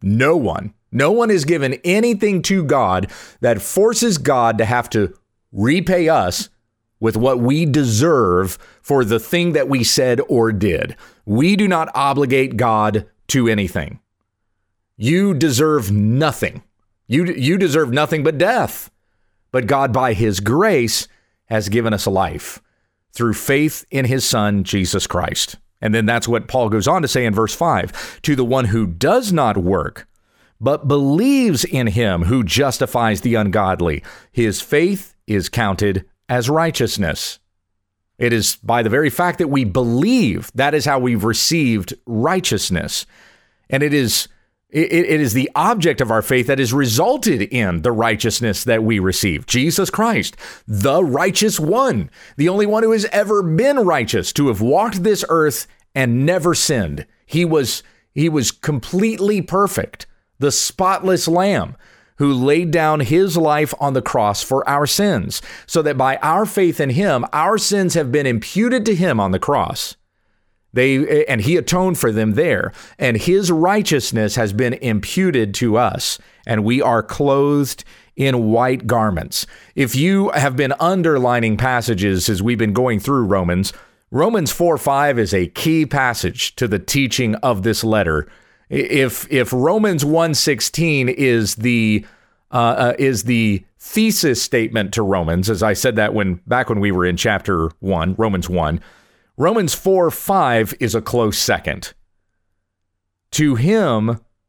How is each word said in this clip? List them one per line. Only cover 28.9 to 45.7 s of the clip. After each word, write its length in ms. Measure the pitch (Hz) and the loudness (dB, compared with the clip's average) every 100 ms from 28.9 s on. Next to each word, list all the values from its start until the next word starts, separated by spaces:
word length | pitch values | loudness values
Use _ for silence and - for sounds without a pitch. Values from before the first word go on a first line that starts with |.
| 82 143 247 220 | -2 2 2 2
not 260 | 165 120 98 | 0 0 0
work, 500 | 87 92 73 - - _ _ _ _ - | 0 0 -2 -10 -20 _ _ _ _ -6
but 260 | 123 147 139 | -2 -2 0
believes 760 | 143 139 156 262 277 233 127 | 0 2 2 2 2 2 0
in 240 | 180 135 117 | -2 -2 0
him 360 | 113 110 87 | 0 0 0
who 200 | 85 131 | 0 0
justifies 800 | 95 123 139 - 131 120 113 104 | 0 0 0 0 -2 0 0 0
the 140 | 123 110 | 0 0
ungodly, 680 | 101 107 95 90 85 73 - - - | 2 0 0 0 -2 -4 -8 -20 -8
his 300 | - 113 98 | -2 -2 -2
faith 540 | - 147 180 196 - _ - | -2 0 2 -2 -8 _ -4
is 240 | 104 - | -2 -2
counted 560 | - 104 90 104 95 - _ - | -2 -2 0 0 -2 -6 _ -4
as 220 | 123 117 | -2 0
righteousness." 920 | 156 165 - 117 107 82 71 - - _ _ _ _ _ _ _ - | 0 0 0 -2 -2 -4 -4 -8 -12 _ _ _ _ _ _ _ -4
It 140 | 120 | 0
is 240 | 117 - - | 0 -2 -4
by 260 | 104 117 | -2 0
the 60 | 110 | 2
very 200 | 127 156 | 0 0
fact 280 | - 175 170 | 0 -2 0
that 100 | 170 | -2
we 160 | 139 | 0
believe, 880 | 107 131 120 120 208 254 139 - - | 0 0 0 0 2 2 0 -2 -6
that 200 | 120 139 | -2 0
is 100 | 151 | 0
how 160 | 147 135 | 0 0
we've 240 | 123 113 | 0 0
received 720 | 110 110 - 165 131 110 87 - - | 0 0 0 0 0 -2 -4 -12 -6
righteousness. 1000 | 110 147 185 - 104 - 87 - - - _ - _ _ _ - | -2 0 0 -2 -2 -2 -4 -4 -8 -12 _ -20 _ _ _ -4
And 120 | 135 | -2
it 120 | 147 | 0
is, 340 | 143 117 - - _ _ _ _ | 0 0 -2 -6 _ _ _ _
it, 220 | 156 165 | -2 0
it 300 | 170 180 156 | 0 2 2
is 100 | 135 | 2
the 180 | 123 - 143 | 0 -2 0
object 460 | 190 | 0